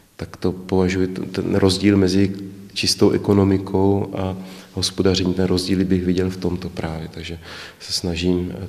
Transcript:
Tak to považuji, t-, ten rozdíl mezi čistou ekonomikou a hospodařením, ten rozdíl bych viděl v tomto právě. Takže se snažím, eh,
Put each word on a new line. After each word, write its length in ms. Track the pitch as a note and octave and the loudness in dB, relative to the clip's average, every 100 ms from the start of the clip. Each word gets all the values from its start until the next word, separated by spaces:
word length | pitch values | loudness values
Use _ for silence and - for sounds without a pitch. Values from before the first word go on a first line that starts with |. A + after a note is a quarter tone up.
| _ - | _ -14
Tak 200 | - - | -14 -4
to 160 | F#2 | -4
považuji, 540 | F2+ - F#2+ F#2 F#2 F#2 | -4 -2 2 2 2 -2
t-, 160 | F#2 | -4
ten 320 | - - F2+ | -6 -6 -2
rozdíl 420 | G2 F#2+ F#2 G2+ G2+ | 2 4 4 4 6
mezi 360 | F#2 F#2+ F#2+ - - - - | 4 4 2 -2 -12 -16 -12
čistou 380 | - G#2+ - - | -4 -2 4 4
ekonomikou 1000 | G#2+ - G2+ G2 F#2+ F#2+ F#2+ G2 G2 G2 F#2+ | 4 2 4 4 2 0 0 2 2 -2 -4
a 200 | F#2+ F#2 - - - | -6 -6 -12 -18 -12
hospodařením, 640 | F#2+ F2+ - F#2+ F#2 F#2 | -6 -6 0 2 2 0
ten 100 | F2+ | 0
rozdíl 400 | F2+ F2+ G2+ F#2 | 2 0 0 0
bych 200 | F#2 F#2 | 2 2
viděl 260 | F2+ F2+ F#2 | 2 0 0
v 60 | F#2+ | -2
tomto 320 | F2+ F2+ - | -4 -4 -8
právě. 400 | - F2 D#2+ D#2+ | -8 -8 -8 -10
Takže 300 | E2 E2+ E2 - - - - | -12 -12 -12 -14 -16 -18 -18
se 120 | - | -8
snažím, 600 | - F2+ E2+ F2+ F2 F2+ | -4 -4 0 0 0 -2
eh, 160 | - | -8